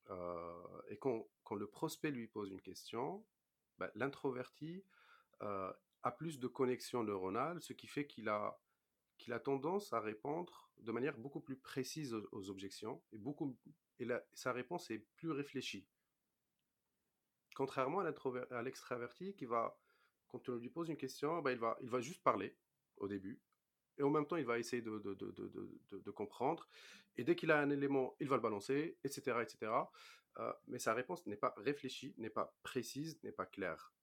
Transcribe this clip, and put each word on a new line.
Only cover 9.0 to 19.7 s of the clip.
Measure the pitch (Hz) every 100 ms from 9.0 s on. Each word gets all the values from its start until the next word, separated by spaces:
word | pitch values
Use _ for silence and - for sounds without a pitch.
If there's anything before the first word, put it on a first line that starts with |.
| _ _
qu'il | -
a | 117
tendance | 139 135 143 196 208
à | 117
répondre | 107 107 139 160 175 - - _
de | 107
manière | 113 135 135
beaucoup | 123 160
plus | 156 131
précise | - - 123 151 143
aux, | 113 101
aux | 107 95
objections, | 98 98 - 107 170 _
et | 110
beaucoup, | 104 143 147 123 - - _ _
et | 120
la, | 120 -
sa | - 131
réponse | 120 123 170 -
est | 110 - _
plus | 165
réfléchie. | 143 143 135 - 98 - _ _ _ _ _ _ _ _ _ _ _ _ _ _ _ _ -
Contrairement | 135 143 131 175
à |
l'introver-, | 175 135 131 123 123
à | 123
l'extraverti | 120 - - 123 120 - 185 202
qui | 127
va, | 117 110